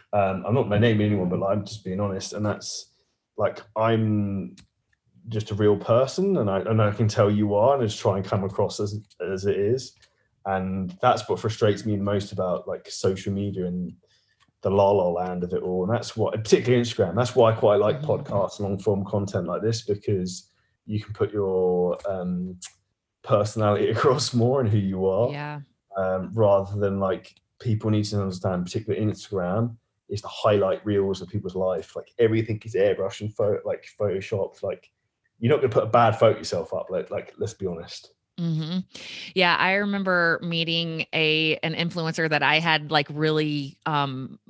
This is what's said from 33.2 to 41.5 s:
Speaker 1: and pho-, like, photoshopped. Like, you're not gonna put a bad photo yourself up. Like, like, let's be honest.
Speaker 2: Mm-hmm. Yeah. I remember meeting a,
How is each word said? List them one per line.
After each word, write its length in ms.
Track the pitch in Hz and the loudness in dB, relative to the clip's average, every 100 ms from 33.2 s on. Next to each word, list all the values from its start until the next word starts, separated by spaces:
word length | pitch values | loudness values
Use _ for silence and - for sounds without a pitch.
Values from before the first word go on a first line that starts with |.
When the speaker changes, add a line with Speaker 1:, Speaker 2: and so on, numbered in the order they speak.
Speaker 1:
and 120 | 104 | -8
pho-, 240 | - 104 104 | -2 0 0
like, 200 | 104 90 - - | -4 -8 -10 -4
photoshopped. 640 | 104 95 95 104 92 - | -2 -2 -4 -4 -6 -6
Like, 300 | 101 - _ _ _ _ _ _ | -8 -8 _ _ _ _ _ _
you're 100 | 117 | 2
not 100 | 147 | 2
gonna 120 | 127 | 2
put 100 | 135 | 0
a 60 | - | 4
bad 240 | 117 113 | 4 4
photo 260 | 104 113 - | 6 4 4
yourself 340 | - 90 82 | -2 -6 -4
up. 140 | 92 - | -6 -4
Like, 220 | 92 78 | -6 -4
like, 240 | 98 - - | -8 -10 -8
let's 180 | 101 | -8
be 120 | - 95 | -6 -6
honest. 460 | 85 80 - - _ _ - | -6 -10 -16 -18 _ _ -6
Speaker 2:
Mm-hmm. 420 | 170 160 156 185 - - - - - | -4 -2 -4 -6 -6 -12 -16 -14 -6
Yeah. 220 | 185 180 165 | 2 4 4
I 180 | 180 196 | 2 2
remember 640 | 202 202 190 180 170 160 | 0 -2 0 2 2 0
meeting 640 | 170 165 165 165 165 160 - | -2 -2 -2 -2 -2 -6 -4
a, 420 | 160 156 156 160 | 0 2 2 2